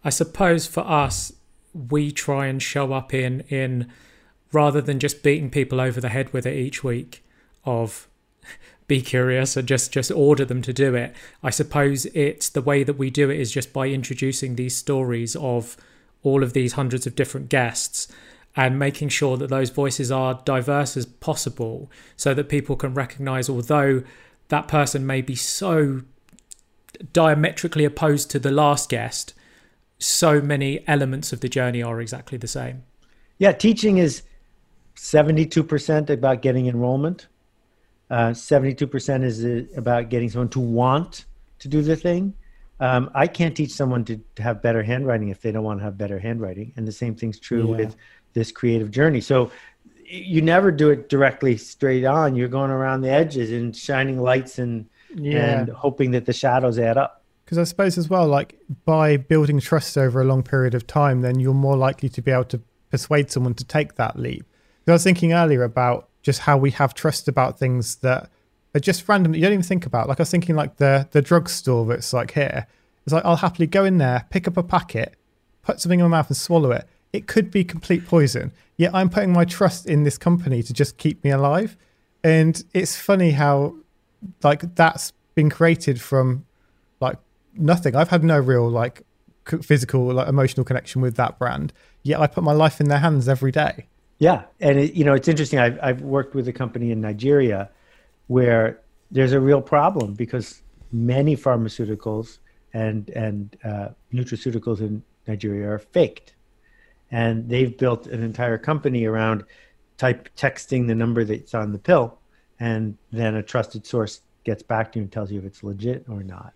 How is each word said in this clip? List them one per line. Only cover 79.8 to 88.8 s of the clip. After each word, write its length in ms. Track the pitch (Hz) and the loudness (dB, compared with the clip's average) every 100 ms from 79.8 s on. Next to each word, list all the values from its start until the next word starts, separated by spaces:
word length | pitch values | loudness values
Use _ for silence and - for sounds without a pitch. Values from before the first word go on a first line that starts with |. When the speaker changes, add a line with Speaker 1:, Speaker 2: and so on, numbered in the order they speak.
| - | -2
Speaker 3:
in 180 | 151 | 2
this 140 | 147 - | 2 0
company 440 | - 175 175 123 | 0 2 0 -2
to 100 | 113 | -2
just 240 | 117 143 - | 0 -2 0
keep 260 | 156 - | -4 0
me 60 | 143 | 0
alive. 480 | 135 139 160 214 - _ _ _ _ | 2 2 0 -2 -8 _ _ _ _
And 400 | 165 160 160 156 - | 4 6 4 2 -2
it's 240 | 180 185 - | -2 -2 -4
funny 340 | - 196 175 | 0 4 4
how, 440 | 143 147 139 143 - _ _ _ _ 196 - | 4 2 2 0 -6 _ _ _ _ -20 0
like, 320 | 143 147 175 175 | 2 2 -2 4
that's 380 | 165 - - _ _ - | 4 4 -10 _ _ 2
been 140 | 151 | 2
created 520 | - 165 165 - 123 | 4 2 4 0 -4
from, 420 | - 135 127 127 - _ _ _ _ _ | 0 0 2 -2 -8 _ _ _ _ _
like, 180 | 127 - _ _ _ | -6 -6 _ _ _
nothing. 420 | - 151 175 156 123 | -2 2 4 2 2
I've 140 | 165 | 2
had 160 | 180 165 | 4 4
no 120 | 151 | 4
real, 320 | 131 127 117 | 4 2 2
like, 340 | 117 | 0